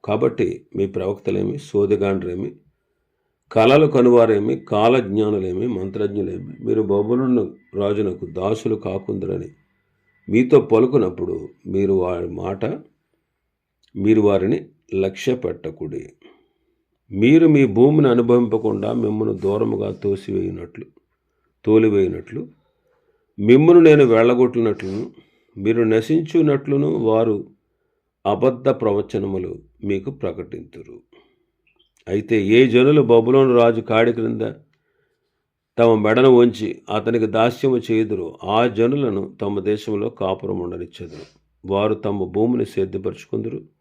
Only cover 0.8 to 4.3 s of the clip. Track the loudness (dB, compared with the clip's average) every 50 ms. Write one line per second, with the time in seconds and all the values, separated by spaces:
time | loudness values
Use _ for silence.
0.8 | -6 -4 -4 -6 -6 -6 -6 -6 _ -4 -4 -2 -4 -4 -6 -10 -12 -4 -2 -2
1.8 | 0 0 0 0 0 -2 -2 -4 -6 -8 -8 -8 -10 -12 -12 _ _ _ _ _
2.8 | _ _ _ _ _ _ _ _ _ _ _ _ _ _ 2 4 4 6 6 6
3.8 | 4 4 4 4 4 6 6 6 6 4